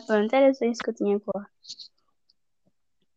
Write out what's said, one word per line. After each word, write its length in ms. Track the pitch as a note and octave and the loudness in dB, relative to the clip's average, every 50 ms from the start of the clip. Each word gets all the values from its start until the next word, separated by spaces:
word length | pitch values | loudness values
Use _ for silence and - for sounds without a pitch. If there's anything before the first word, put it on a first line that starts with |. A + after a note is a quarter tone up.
| - | 2
pronto, 260 | - G#3+ G#3 G#3 A3 C4 | -2 0 0 0 2 2
era 200 | C4+ C4+ C4+ C4+ | 4 4 4 4
só 100 | - - | 2 -2
isso 180 | A#3+ A#3 A#3 | -4 -4 -4
que 100 | - - | -6 -8
eu 40 | A#3 | -6
tinha 220 | - G3+ G3+ G3+ | -4 -2 -2 -2
a 20 | G#3 | -2
falar. 300 | - G#3 G3 G3+ G3+ - _ _ _ - - - - - _ _ _ _ _ _ _ _ _ _ _ _ _ _ _ _ _ _ _ _ _ _ _ _ _ | -2 -6 -8 -8 -10 -14 _ _ _ -20 -18 -18 -18 -20 _ _ _ _ _ _ _ _ _ _ _ _ _ _ _ _ _ _ _ _ _ _ _ _ _